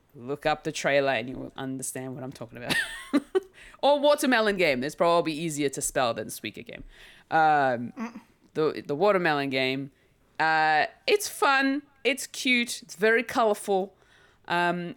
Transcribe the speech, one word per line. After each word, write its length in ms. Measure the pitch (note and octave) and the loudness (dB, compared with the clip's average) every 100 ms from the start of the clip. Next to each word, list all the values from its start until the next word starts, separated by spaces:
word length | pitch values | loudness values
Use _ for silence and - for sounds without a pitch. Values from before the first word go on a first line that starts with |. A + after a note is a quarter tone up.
| _ | _
look 320 | - B2 D3 D#3 | -16 -10 -4 -2
up 180 | D3+ | -2
the 80 | D#3+ | -4
trailer 400 | - D#3+ C#3 C3+ | -4 0 2 2
and 160 | A#2 B2+ | 0 -4
you 80 | C3 | -10
will 160 | C3 - | -12 -10
understand 580 | C3+ C3+ C3 C3 C3 | -8 -8 -8 -10 -10
what 100 | B2+ | -10
I'm 80 | C3 | -12
talking 240 | - A#2 A#2+ | -12 -16 -12
about. 180 | B2 - - - - | -4 -4 -4 -10 -4
<laughs> 100 | D4 - F#4+ - - - - | -2 -2 -4 -4 -10 -20 0
Or 140 | C4+ C#4+ | 2 4
watermelon 600 | D4 D4 C#4+ A#3+ G#3+ G3 | 4 4 4 2 2 2
game. 260 | E3 B2+ | 2 2
It's 100 | C#3+ | -2
probably 380 | - E3+ E3+ D#3+ | 2 4 4 2
easier 360 | D3+ E3+ D3 C#3 | -2 -4 -2 -2
to 100 | C#3+ | -2
spell 340 | - C#3+ B2 | -4 0 0
than 140 | A2+ G#2+ | -2 -8
Suika 360 | - G#2+ - | -10 -12 -12
game. 200 | - - - - - - - | -16 -16 -18 -20 -20 -20 -2
Um, 600 | D#3+ D#3 D3 C3+ A#2+ A#2+ - A3+ A#3 - _ _ | 2 4 4 2 0 -4 -10 -12 -12 -20 _ _
the, 260 | - D3+ - - | -2 -2 -2 -6
the 80 | |
watermelon 560 | C#3+ G#3 F#3+ E3 D3 C#3 | 0 2 4 2 0 0
game. 400 | C3 C3 C3+ C#3 - _ _ _ - | 0 0 -2 -6 -14 _ _ _ -2
Uh, 460 | D#3+ D#3+ D#3 D3+ - - - | 2 4 4 2 0 -2 0
it's 200 | G#4 - | 0 0
fun. 540 | - F4 C4+ C4+ C#4+ - _ | 0 2 4 2 -2 -6 _
It's 240 | B3 C4+ - | -4 -2 -6
cute. 520 | - C4 B3 A#3+ - | -4 0 0 0 -8
It's 120 | - | -14
very 300 | - A3 A#3 | -2 2 2
colorful. 680 | B3 C4 A3+ G#3 - G3 G3 - _ _ _ _ - | 0 0 2 0 0 -2 -2 -10 _ _ _ _ -4
Um, 480 | F3 F3 F3 F3 | 0 0 -2 -6